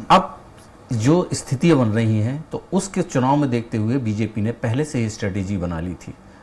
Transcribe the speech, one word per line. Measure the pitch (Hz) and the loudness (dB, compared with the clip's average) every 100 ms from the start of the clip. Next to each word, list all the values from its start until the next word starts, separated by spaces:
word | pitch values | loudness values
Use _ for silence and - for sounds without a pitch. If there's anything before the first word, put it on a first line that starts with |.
| 226 208 | 2 2
अब | - - - - - - - | 2 -6 -20 -20 -20 -20 -6
जो | 120 107 170 175 | 0 4 2 2
स्थितियां | - - 123 170 151 | -6 -4 0 4 4
बन | 117 | 4
रही | 107 113 110 | 2 2 2
हैं, | 107 143 160 | 0 -4 -8
तो | - - | -12 -4
उसके | 185 - - | -2 -2 -4
चुनाव | 170 - 127 143 | -2 0 2 2
में | 143 | 2
देखते | 120 113 117 | 0 -2 -2
हुए | 107 131 | 0 0
बीजेपी | 117 104 110 107 | 0 -2 -2 -2
ने | 107 | -4
पहले | 117 123 117 | -2 -2 -2
से | 151 135 | -2 -2
ही | 113 | -4
स्ट्रेटजी | - 104 95 95 101 | -4 -4 -4 -4 -2
बना | 87 82 | -2 -4
ली | 87 | -6
थी। | 85 - - - - | -8 -12 -18 -20 -20